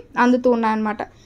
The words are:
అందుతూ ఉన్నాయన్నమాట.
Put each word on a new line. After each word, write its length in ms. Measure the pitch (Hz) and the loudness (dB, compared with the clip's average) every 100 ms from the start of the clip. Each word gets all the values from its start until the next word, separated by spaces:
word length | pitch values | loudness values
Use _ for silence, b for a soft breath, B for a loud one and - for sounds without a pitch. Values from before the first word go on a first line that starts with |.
| - - | -4 0
అందుతూ 320 | 247 247 247 | 2 2 2
ఉన్నాయన్నమాట. 520 | 233 220 220 214 208 - b | 0 0 -2 -4 -6 -10 b